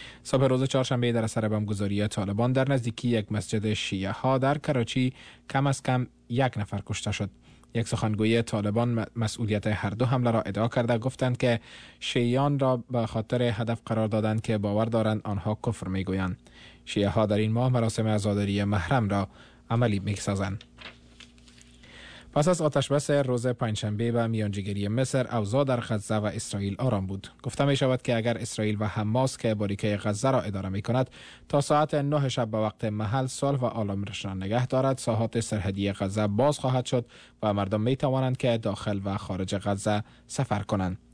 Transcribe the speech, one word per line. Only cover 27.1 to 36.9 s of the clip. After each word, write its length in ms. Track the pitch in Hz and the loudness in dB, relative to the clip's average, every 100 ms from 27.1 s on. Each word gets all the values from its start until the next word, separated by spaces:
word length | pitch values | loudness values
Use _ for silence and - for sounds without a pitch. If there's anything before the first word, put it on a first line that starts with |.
| 98 - - | -6 -10 -12
گفته 220 | 120 - 143 | -6 0 2
می‌شود 360 | 139 135 127 | 4 2 2
که 160 | - 117 | 0 0
اگر 200 | 113 110 | 0 -2
اسرائیل 400 | 113 - 107 104 | -4 -2 -2 0
و 80 | 104 | -2
حماس 500 | 110 107 120 131 - | -2 0 0 0 0
که 180 | 117 107 | -2 0
باریکه 420 | 104 101 110 101 | -2 -2 -2 -2
غزه 340 | 110 104 135 | -2 0 2
را 100 | 131 | 2
اداره 280 | 104 98 95 | 0 -4 -4
می‌کند، 400 | 95 - 123 - - - - - | -4 0 0 0 -6 -20 -20 -2
تا 120 | 143 | 0
ساعت 320 | - 151 151 | 4 2 2
نه 360 | 151 143 151 135 | 0 0 0 0
شب 180 | 127 113 | 0 -2
به 100 | 110 | 0
وقت 280 | 107 - 113 | -2 -2 -4
محل 420 | 104 107 131 131 | -2 -2 0 -2
صلح 320 | - 139 139 | -2 0 0
و 60 | 120 | 0
آرامش 600 | 117 101 98 101 98 - | -2 -2 -2 -4 -6 -8
را 80 | |
نگه 340 | 95 95 117 127 | -6 -2 0 0
دارد، 300 | 131 135 131 | 2 2 0
ساحات 420 | - 110 113 117 | 0 0 0 -2
سرحدی 520 | 107 107 95 98 101 | -2 -2 -2 -2 -2
غزه 360 | 95 98 104 107 | -2 -4 0 0
باز 320 | 101 143 143 | 2 2 2
خواهد 260 | 127 127 | 0 -2
شد 200 | - | 0